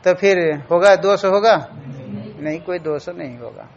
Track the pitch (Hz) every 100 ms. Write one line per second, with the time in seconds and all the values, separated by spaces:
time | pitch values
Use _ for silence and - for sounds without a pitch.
0 | 185 180 196 185 165 147 139 170 196 190
1 | 190 202 196 202 220 185 127 - - -
2 | 104 104 107 - 151 160 170 180 156 147
3 | 156 175 147 120 117 113 104